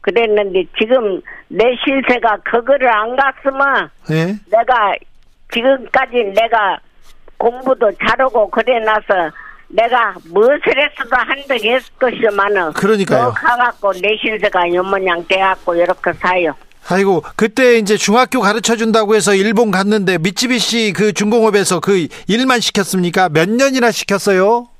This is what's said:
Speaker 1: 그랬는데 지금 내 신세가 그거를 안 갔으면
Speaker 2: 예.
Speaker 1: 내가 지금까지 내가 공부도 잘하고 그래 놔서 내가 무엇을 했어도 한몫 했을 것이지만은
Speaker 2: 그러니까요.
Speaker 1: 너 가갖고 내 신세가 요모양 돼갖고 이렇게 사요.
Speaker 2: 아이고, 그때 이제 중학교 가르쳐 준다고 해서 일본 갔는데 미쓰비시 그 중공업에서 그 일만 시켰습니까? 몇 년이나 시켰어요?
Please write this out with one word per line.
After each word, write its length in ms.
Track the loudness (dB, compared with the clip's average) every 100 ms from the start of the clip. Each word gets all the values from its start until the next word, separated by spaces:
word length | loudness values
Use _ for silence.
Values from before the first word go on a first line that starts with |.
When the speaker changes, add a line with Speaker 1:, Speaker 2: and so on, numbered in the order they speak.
Speaker 1:
그랬는데 600 | 0 0 2 0 0 -2 -4 -4
지금 420 | 0 2 0 -6 -10 -20 _
내 160 | 0 0 0
신세가 540 | -2 -2 0 0 0 -2
그거를 440 | -2 -4 0 2 2
안 280 | 0 -2 0
갔으면 760 | -2 -2 -6 0 0 0 -4 -12 -4
Speaker 2:
예. 260 | -2 -2 -6 0
Speaker 1:
내가 440 | 0 2 2 2 -2 -10 -20 -20 _ -8
지금까지 800 | -2 0 0 0 -2 0 -2 0
내가 440 | 0 2 0 0 -4 _ _ -20 -20 -20 -4
공부도 540 | -4 -2 -2 2 0 0 -2
잘하고 420 | 0 0 0 0
그래 300 | 0 0 0
놔서 520 | 0 -2 0 -2 -2 -8 -20 -20 -6
내가 460 | -2 0 0 0 -6 -4
무엇을 320 | 2 4 2 0 0
했어도 360 | -2 -4 -4 -2
한몫 460 | -2 -6 -4 -4
했을 300 | 0 -2 -4 -4
것이지만은 760 | -4 0 -2 0 0 0 -2
Speaker 2:
그러니까요. 520 | -2 0 2 2 0
Speaker 1:
너 80 | 0
가갖고 600 | -2 -2 0 -2 0 -4
내 220 | -2 -4 -2
신세가 500 | -4 -2 -2 0 0
요모양 540 | -2 -2 -2 -2 -4 -2
돼갖고 480 | 0 0 -2 -2
이렇게 380 | 0 0 0 -4
사요. 400 | -2 -2 0 -2 -6 -18 -20 -4
Speaker 2:
아이고, 340 | 0 2 0 -2 -2
그때 400 | -2 2 4 4
이제 220 | 2 0
중학교 420 | 2 2 2 0
가르쳐 360 | 0 0 -2 -2
준다고 380 | 2 0 2
해서 200 | 2 2
일본 360 | 2 2 2 2
갔는데 460 | 0 0 0 0 0
미쓰비시 760 | -2 -2 -2 -2 -2 -2 -2
그 180 | 0 -2
중공업에서 680 | 0 0 2 2 2 0 -2
그 260 | 0 0 -2 -8 -2
일만 320 | 0 2 0
시켰습니까? 680 | 0 -4 -2 -2 0 0 2
몇 200 | 2 0
년이나 400 | 2 0 2 0
시켰어요? 760 | 0 -4 -2 2 2 2 0 -4